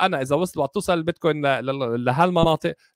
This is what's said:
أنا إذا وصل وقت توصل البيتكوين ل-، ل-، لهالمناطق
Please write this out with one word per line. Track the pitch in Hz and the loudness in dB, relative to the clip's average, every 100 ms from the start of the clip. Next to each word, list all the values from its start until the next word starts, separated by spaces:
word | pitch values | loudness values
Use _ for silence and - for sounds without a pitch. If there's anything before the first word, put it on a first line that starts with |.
أنا | 190 160 | -2 0
إذا | 135 143 | 0 0
وصل | 180 160 | 0 -2
وقت | 139 | -4
توصل | 214 185 | -2 -2
البيتكوين | 175 160 170 165 151 143 | 0 -2 -2 -2 0 0
ل-، | 131 127 | 0 -2
ل-، | 135 123 117 | -4 -2 0
لهالمناطق | 123 131 180 175 165 160 170 - _ | 0 2 2 4 2 2 -2 -8 _